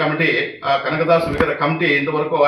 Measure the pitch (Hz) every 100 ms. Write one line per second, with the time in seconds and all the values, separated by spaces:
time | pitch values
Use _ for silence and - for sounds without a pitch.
0 | 151 156 160 - - - 143 139 143 156
1 | 165 165 160 139 156 147 147 160 165 143
2 | 147 151 156 160